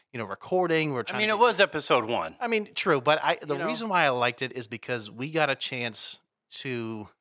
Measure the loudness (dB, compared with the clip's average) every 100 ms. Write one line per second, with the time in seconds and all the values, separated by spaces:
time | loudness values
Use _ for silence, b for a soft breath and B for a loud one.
0 | b -10 -8 -8 -2 0 2 2 0 -2
1 | -4 0 0 4 4 6 2 2 2 2
2 | 4 0 -2 -4 -2 -2 -2 -2 2 2
3 | 4 2 2 0 -2 -4 -2 -4 0 2
4 | 4 4 0 0 -4 -6 -8 -10 -6 -6
5 | -6 -10 -4 0 2 0 -4 -4 -6 -6
6 | -10 -12 _ _ _ -10 -6 -6 -6 -8
7 | -12 _